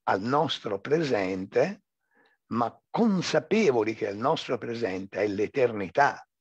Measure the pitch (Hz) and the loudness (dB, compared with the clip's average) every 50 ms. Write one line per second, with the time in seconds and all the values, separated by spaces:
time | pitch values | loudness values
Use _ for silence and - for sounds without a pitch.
0 | _ 117 107 95 101 120 135 151 165 135 - - - 117 101 98 - 131 147 170 | _ -2 -2 0 0 0 0 2 2 0 -2 -6 -6 -6 -6 -6 -2 -2 0 0
1 | 160 135 120 101 95 92 95 92 95 101 - 120 147 190 208 - _ _ _ _ | 0 0 0 0 0 -2 -2 -4 -6 -2 0 0 0 0 -2 -8 _ _ _ _
2 | _ _ _ _ _ _ _ _ _ _ 107 117 120 113 - - _ _ - 180 | _ _ _ _ _ _ _ _ _ _ -2 -2 -2 -2 -4 -10 _ _ 0 2
3 | 233 220 196 180 139 - - 151 - - 190 226 214 151 127 113 107 110 110 - | 2 4 2 2 0 0 0 0 0 2 2 4 4 4 4 4 2 0 -2 -2
4 | 110 104 98 104 120 143 160 139 - - 131 107 - 120 117 117 117 95 92 95 | -4 -4 -4 -2 0 0 0 0 -2 -4 -6 -4 -4 -6 -4 -4 -4 -4 -4 -6
5 | 98 - - 95 104 104 98 101 104 95 - 139 123 117 110 101 107 - - 139 | -8 -6 -2 -2 -2 0 0 -2 -4 -2 0 0 0 2 0 -2 -6 -2 2 2
6 | 143 123 98 - - _ _ _ | 2 2 2 -4 -12 _ _ _